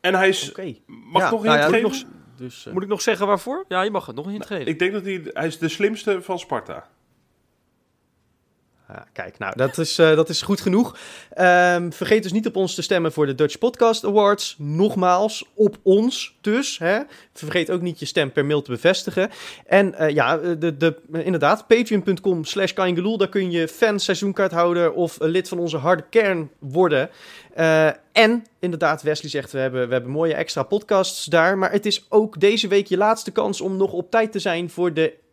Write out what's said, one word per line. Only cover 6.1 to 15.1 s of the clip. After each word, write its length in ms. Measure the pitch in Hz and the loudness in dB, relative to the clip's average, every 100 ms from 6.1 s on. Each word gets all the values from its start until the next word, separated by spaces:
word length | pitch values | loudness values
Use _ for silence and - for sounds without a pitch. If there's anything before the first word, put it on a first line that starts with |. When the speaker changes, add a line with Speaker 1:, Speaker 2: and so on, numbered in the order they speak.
| 190 | -4
Speaker 1:
van 160 | 180 180 | -4 -8
Sparta. 500 | - 123 - 82 - _ _ _ _ _ _ _ _ _ _ _ _ _ _ _ _ _ _ _ _ | -6 -8 -8 -16 -16 _ _ _ _ _ _ _ _ _ _ _ _ _ _ _ _ _ _ _ _
Speaker 2:
Ja, 180 | 101 - | -20 -18
kijk, 260 | - 90 - | -14 -14 -8
nou, 180 | 98 - | -6 0
dat 220 | 131 - | -2 -2
is, 200 | 160 - | -6 4
eh, 160 | 160 | 4
dat 140 | 156 160 | 6 2
is 140 | 160 | -2
goed 180 | - 202 | -2 -2
genoeg. 360 | - 190 240 - - - - | 2 0 0 -4 -20 -20 -16
Ehm, 600 | - 180 180 180 175 175 | 2 4 6 4 2 -2
vergeet 320 | 156 185 214 | -6 0 0
dus 100 | 190 | 2
niet 140 | 196 220 | -2 -2
op 100 | 185 | -2
ons 180 | 190 | -2
te 80 | - | -4
stemmen 300 | 165 185 165 | -2 0 0
voor 140 | 151 147 | 0 -2
de 80 | |
Dutch 240 | 131 151 - | 2 -2 0
Podcast 460 | 233 233 226 226 | -2 2 2 2
Awards. 500 | - 208 202 202 - - | 0 2 4 2 -4 -10
Nogmaals, 840 | 147 156 208 208 180 | -6 0 0 2 2